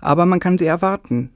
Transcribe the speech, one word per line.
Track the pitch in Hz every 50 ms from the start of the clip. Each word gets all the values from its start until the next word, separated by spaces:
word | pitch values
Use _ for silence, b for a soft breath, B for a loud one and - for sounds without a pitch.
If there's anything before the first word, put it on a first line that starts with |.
Aber | b - 143 165 175
man | 180 185 180
kann | - 185 185
sie | 180 175
erwarten, | 160 165 175 190 190 196 196 - - 127 120 123 - _